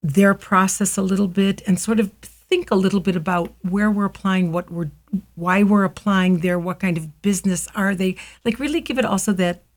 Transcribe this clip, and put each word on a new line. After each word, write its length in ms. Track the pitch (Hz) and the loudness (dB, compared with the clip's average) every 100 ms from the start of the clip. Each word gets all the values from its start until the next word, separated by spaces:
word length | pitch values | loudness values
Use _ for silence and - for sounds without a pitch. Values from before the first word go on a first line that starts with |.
their 320 | 165 143 202 | -2 2 4
process 600 | 196 - 190 190 - 196 - | 2 0 2 2 0 -2 -2
a 60 | |
little 260 | 190 190 202 | -2 0 0
bit 340 | 180 196 196 - | 0 0 0 -2
and 140 | 180 | -2
sort 180 | - 226 | 0 0
of 120 | 202 - | 0 -4
think 480 | - - _ 359 349 | -20 -20 _ -2 2
a 40 | 202 | 2
little 240 | 190 202 | 2 0
bit 160 | 185 180 | 0 -2
about 360 | 160 175 170 - | -2 -2 -4 -6
where 280 | 185 196 214 | -4 0 0
we're 140 | 208 | 2
applying, 480 | 202 - 196 185 175 | -2 -2 -2 0 0
what 180 | 170 175 | -2 -6
we're, 200 | 170 160 - _ 190 - | -6 -8 -8 _ -8 -8
why 280 | - 170 185 | -8 0 2
we're 220 | 202 208 | 4 4
applying 540 | 190 - - 190 185 180 | 2 -2 0 2 2 2
there, 200 | 180 180 | 0 -2
what 200 | 175 180 | -4 -4
kind 180 | 190 165 | -4 -4
of 260 | 160 - | -6 -6
business 440 | 202 190 196 180 - | -2 0 -2 -2 -6
are 200 | - 196 | -4 -2
they? 220 | 190 190 185 - - | 0 -2 -4 -12 -8
Like, 140 | 240 226 | -6 -4
really 220 | 294 311 | -2 -4
give 180 | - 247 | -4 -2
it 60 | |
also 280 | 247 196 - | 0 0 -2
that 300 | 185 180 175 _ | 0 0 -2 _